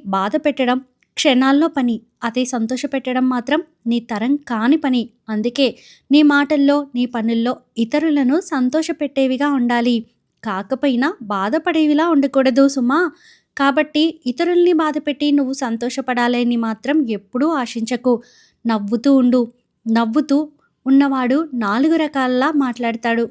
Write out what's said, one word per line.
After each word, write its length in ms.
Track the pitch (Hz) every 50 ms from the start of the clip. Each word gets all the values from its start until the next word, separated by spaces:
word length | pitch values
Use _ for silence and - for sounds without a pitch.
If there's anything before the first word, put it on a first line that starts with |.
| 247
బాధ 280 | 196 196 190 190 208 311
పెట్టడం 440 | 302 302 294 277 - 254 247 254 262 - _ _ _ _ _ -
క్షణాల్లో 500 | - - 294 254 254 262 269 277 285 330
పని, 280 | 320 320 277 254 240 220 - - _ _ - -
అదే 200 | 226 226 254 254
సంతోష 380 | 247 262 226 226 220 262 247 294
పెట్టడం 400 | 285 277 262 - 254 247 254 254 254
మాత్రం 320 | 254 240 247 269 294 339 370 _ _ _ -
నీ 100 | 233 240 233
తరం 340 | 233 - 226 208 226 262 285 285 -
కాని 300 | - 240 214 220 254 311
పని. 240 | 311 294 262 254 240 226 - _ _ _ -
అందుకే 380 | 214 214 220 240 240 285 269 226 - - - - - _ _ -
నీ 120 | 269 302
మాటల్లో, 560 | 302 294 285 285 285 285 302 285 277 285 285 294 285 285 -
నీ 100 | 247 247
పనుల్లో 480 | 240 247 226 220 226 233 233 226 247 247 - _ _ -
ఇతరులను 600 | 226 226 226 294 302 320 320 294 285 262 247 285 370
సంతోషపెట్టేవిగా 1120 | - - 311 262 247 254 302 320 311 339 330 - 294 277 - 277 269 254 262 240 285 294
ఉండాలి. 440 | 277 262 240 240 240 240 233 247 240 226 233 _ _ _ _ _ _ _ -
కాకపోయినా 640 | 220 190 190 196 - 262 254 294 277 240 233 269 320 427 -
బాధపడేవిలా 840 | 226 196 208 190 196 214 285 320 320 359 320 320 311 294 294 302 330 349
ఉండకూడదు 540 | 320 277 269 277 - 269 254 262 233 269 277
సుమా. 320 | 277 277 269 240 247 277 339 359 294 - _ _ - - _ _ _ -
కాబట్టి 460 | - 277 277 262 302 302 302 - 302 320 330 311 - -
ఇతరుల్ని 480 | 247 233 - 339 349 349 349 349 359 339
బాధపెట్టి 540 | 311 311 302 277 302 302 294 277 - 294 294
నువ్వు 220 | 294 285 269 254 269
సంతోషపడాలని 1040 | - 262 226 233 226 240 247 - 269 262 254 247 240 240 240 247 240 240 240 240
మాత్రం 400 | 233 226 226 220 - - 277 302 320 262 226
ఎప్పుడూ 380 | 214 202 - _ - 240 285 330
ఆశించకు. 640 | 320 269 240 233 - 233 226 - 254 240 - 254 240 240 - - _ _ _ _ _ _ -
నవ్వుతూ 460 | 233 220 208 202 202 233 220 233 277 277
ఉండు. 260 | 262 247 247 240 254 233 233 - _ _ _ _ _ -
నవ్వుతూ 520 | 226 226 233 233 220 226 302 294 302 277 294 311 302 - _ _ _ _ _ -
ఉన్నవాడు 520 | 262 269 277 285 277 269 262 254 240 269 311 330 302 262
నాలుగు 420 | 240 214 196 208 254 277 311 330
రకాలలా 540 | 320 311 302 302 269 254 254 254 247 269 311
మాట్లాడతాడు. 720 | 311 285 269 247 233 240 240 233 226 226 - 233 233 233 233 233